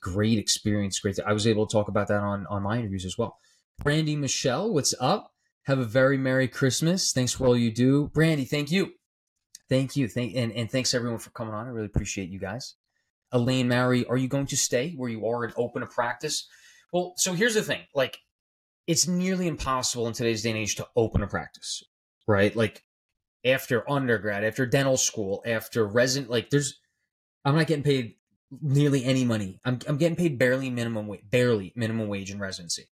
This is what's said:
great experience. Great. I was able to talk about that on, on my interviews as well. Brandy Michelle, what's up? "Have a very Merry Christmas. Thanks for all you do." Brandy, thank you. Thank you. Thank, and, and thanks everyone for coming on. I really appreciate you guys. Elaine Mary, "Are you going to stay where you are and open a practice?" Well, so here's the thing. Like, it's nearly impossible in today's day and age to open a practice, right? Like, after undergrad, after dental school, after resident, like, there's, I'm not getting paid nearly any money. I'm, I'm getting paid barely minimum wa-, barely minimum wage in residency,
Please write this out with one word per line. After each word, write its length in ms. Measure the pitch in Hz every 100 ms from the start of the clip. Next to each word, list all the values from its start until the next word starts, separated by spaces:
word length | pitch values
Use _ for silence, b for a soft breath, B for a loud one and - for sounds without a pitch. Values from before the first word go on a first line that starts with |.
great 380 | - 92 107 110
experience. 600 | - - 107 104 101 -
Great. 200 | 101 95 104
I 80 |
was 120 | 104 110
able 220 | 104 107
to 60 |
talk 160 | 110 104
about 180 | 104 101
that 140 | 104
on, 240 | 101 101 95
on 140 | 101
my 140 | 98 117
interviews 280 | 110 95 90
as 120 | -
well. 200 | 107 b b b b -
Brandy 320 | 143 151 156 151
Michelle, 580 | 135 - 135 127 214
what's 220 | 170 - -
up? 340 | 131 208 - _ _ _
"Have 160 | - 135
a 60 | 117
very 320 | 127 131 139
Merry 300 | 131 131 127
Christmas. 640 | - 135 - 160 185 -
Thanks 220 | 131 123
for 120 | - 131
all 120 | 123
you 140 | 117
do." 360 | 110 127 139 147
Brandy, 320 | 147 160 156 127
thank 260 | 147 147
you. 220 | 190 - - _ _ _ _ _ - -
Thank 260 | 131 135 143
you. 120 | 123
Thank, 280 | 123 123 113
and, 160 | 117
and 180 | 113 113
thanks 220 | 131 123
everyone 260 | 127 120 113
for 120 | -
coming 220 | - 110
on. 140 | 107 123
I 40 |
really 160 | 117 107
appreciate 420 | - 101 - 87
you 100 | 95
guys. 360 | 92 117 - - _ _ _ _ _
Elaine 340 | 127 120 131 123
Mary, 380 | 123 127 123 117
"Are 120 | 127
you 120 | 127
going 180 | 139 139
to 100 | 131
stay 360 | - 123 151
where 160 | 156 127
you 180 | 110 107
are 160 | 120
and 100 | 117 -
open 260 | 120 -
a 40 | 117
practice?" 600 | - 120 - 151 - B B B B B
Well, 220 | 175 180 -
so 160 | 190
here's 220 | 175 240 214
the 80 |
thing. 180 | 143 131 - 139
Like, 240 | 127 - _ _ _ _ _ _ -
it's 220 | 160 151
nearly 400 | 180 185 185 180
impossible 580 | 151 135 131 127 123 117
in 80 |
today's 300 | 110 117 110
day 80 | 113
and 80 | 110
age 160 | 104 -
to 120 | - -
open 280 | 110 -
a 40 | 98
practice, 560 | 92 76 - - - - _ _ _ -
right? 280 | 101 104 107
Like, 280 | 110 - _ _ _ _ _ _
after 460 | 123 131 - 120 120
undergrad, 540 | 143 131 110 104 101
after 240 | 110 - 123
dental 300 | 139 135 131
school, 440 | - - 98 98
after 440 | 117 113 - 120 104
resident, 420 | 110 131 135 120
like, 220 | 120 -
there's, 280 | 143 135 - _ _ _ _ _ _
I'm 120 | 139 151
not 100 | 160
getting 180 | 151
paid 340 | 143 135 117 - _ _ _ 131
nearly 420 | 151 139 147 139
any 220 | 123 131 123
money. 340 | 110 98 95 127
I'm, 140 | 123 -
I'm 100 | 143
getting 180 | 165 165
paid 220 | 170 123
barely 320 | 127 131 135
minimum 380 | 120 117 113 104
wa-, 100 | 98 -
barely 420 | 123 123 110 92 120
minimum 340 | 113 113 107
wage 200 | 101 95
in 80 | 101
residency, 520 | 98 95 85 - -